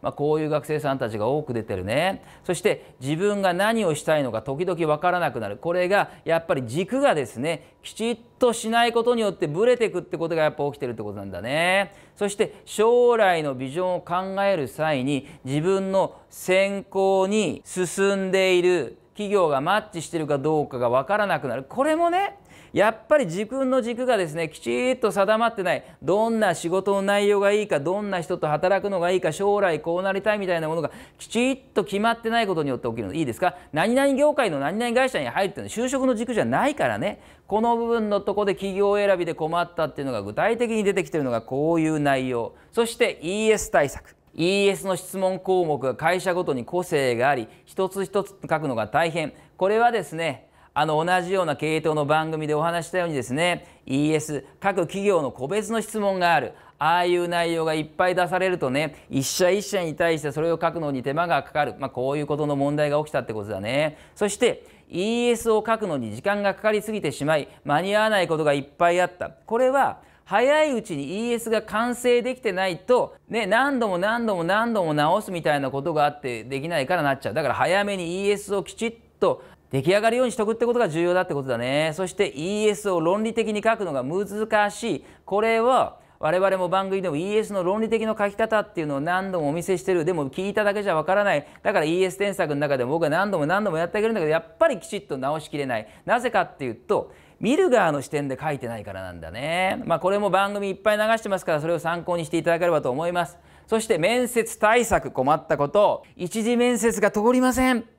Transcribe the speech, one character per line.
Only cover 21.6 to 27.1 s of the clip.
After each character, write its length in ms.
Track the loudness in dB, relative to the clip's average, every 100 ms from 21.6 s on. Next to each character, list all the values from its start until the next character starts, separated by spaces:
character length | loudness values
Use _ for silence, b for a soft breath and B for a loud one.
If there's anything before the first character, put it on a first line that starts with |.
| -6
こ 160 | -2
れ 140 | 0 2
も 120 | 2
ね、 280 | 0 -2 -6 B B B
や 160 | 0 0
っ 180 | 0 2
ぱ 120 | 2
り 60 | 2
自 200 | -2 -4
分 240 | -2 0
の 120 | 0
軸 240 | 0 -2 0
が 120 | 2
で 100 | 0
す 60 |
ね、 160 | -4 -6
き 100 | -6
ち 320 | -4 0 0
っ 80 | 0
と 140 | 0
定 240 | 2 2 2
ま 100 | 0
っ 80 | 0
て 80 |
な 120 | -2 -2
い。 100 | B B
ど 260 | 0 2 2
ん 120 | 2
な 120 | 2
仕 140 | 0 -2
事 260 | 0 2
の 80 | 0
内 280 | 2